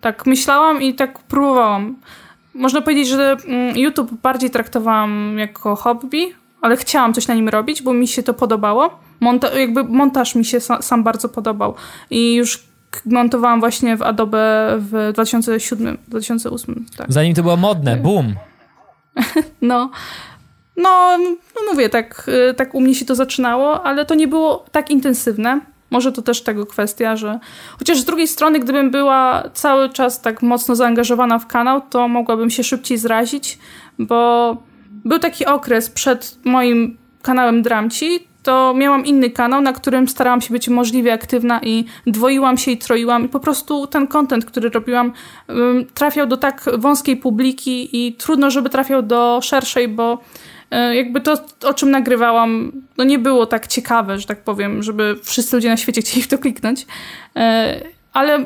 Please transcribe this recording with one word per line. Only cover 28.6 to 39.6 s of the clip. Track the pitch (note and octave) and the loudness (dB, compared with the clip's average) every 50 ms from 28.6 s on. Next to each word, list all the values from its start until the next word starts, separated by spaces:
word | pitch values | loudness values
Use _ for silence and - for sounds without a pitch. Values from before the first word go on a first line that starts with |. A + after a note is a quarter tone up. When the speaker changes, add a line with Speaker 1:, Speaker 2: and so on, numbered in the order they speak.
| B3 A#3 C4 C#4+ C#4 C4+ | 0 0 0 0 0 2
Speaker 1:
była | B3 C#4 C#4 C#4 C4+ C4 C4 B3+ B3+ - - - - | 2 2 2 2 4 4 2 2 0 0 -4 -6 -10
cały | - - D4 C#4 C4+ C4+ C4 | -2 0 2 4 4 2 0
czas | C4+ - C4 B3 A#3+ - | 0 0 -2 -2 -2 -2
tak | - A#3 A3 A3 | -4 -6 -4 0
mocno | - A#3+ A#3+ A#3+ A#3+ - B3 | 0 0 0 0 0 -2 0
zaangażowana | A#3 B3+ B3 A#3 A3+ A#3+ A#3 B3 A#3 B3 A#3+ A#3 A#3 | 2 2 2 2 2 2 0 2 2 2 2 2 0
w | A#3 - | -2 -2
kanał, | - A#3+ A#3+ B3 C4 C#4 C4+ C4+ | -2 -2 0 2 0 0 -2 -2
to | - B3 B3 A#3+ | -2 -2 0 0
mogłabym | A#3+ A#3+ A#3 A#3 A3+ A3 A3+ A#3 | 0 -2 0 0 -2 0 0 -2
się | A3+ - A#3+ | 0 -2 -2
szybciej | - - B3+ C4 - B3+ A3+ | -2 -2 -4 -2 -4 -4 -2
zrazić, | A3 A3+ A3+ A3 A#3+ A#3 - C#4+ - - - - - - - - - - _ - | 0 0 0 0 0 -2 -4 -6 -8 -8 -12 -12 -18 -20 -20 -20 -20 -20 _ -8
bo | A3+ G#3+ A#3 A#3 A#3+ A#3+ A#3+ A#3 A#3+ A#3 A#3 A#3 - _ _ _ - - | -4 0 2 2 4 4 4 2 2 0 -2 -6 -10 _ _ _ -20 -20
był | - - - A3+ C#4+ E4+ | -20 -8 -2 0 0 0
taki | E4+ E4+ E4 - C4+ | 0 -2 -2 -2 0
okres | C4+ C#4+ C4+ - - A#3+ A3+ A3+ - | 0 0 0 0 0 0 0 0 -4
przed | - - - C4+ B3+ B3 - - - _ _ | -8 -4 0 0 0 0 -2 -14 -18 _ _
moim | B3+ B3+ B3+ B3 B3 A#3+ A#3 A#3 A3+ A#3 - _ _ _ _ | 0 2 2 2 2 2 2 0 0 -4 -10 _ _ _ _
kanałem | _ - B3+ B3+ B3+ A#3+ A#3 A#3 | _ -2 0 2 2 4 4 2
Dramci, | A3+ A#3+ A#3+ G#3+ G#3+ A3+ A3+ - D4+ D#4+ F4 F4 F4 _ _ _ _ | 2 2 0 0 0 -2 -4 -4 -2 -2 -2 -4 -4 _ _ _ _
to | C4+ C4 C4 C4 C4 B3+ C4 | 0 2 4 4 2 2 2
miałam | C4+ C#4 C#4 C#4 C#4+ | 2 2 2 2 2
inny | D4 C#4+ C#4 B3+ A#3+ | 2 2 2 2 2
kanał, | A#3+ - B3 A#3+ B3+ C4+ | 0 -2 -2 0 2 2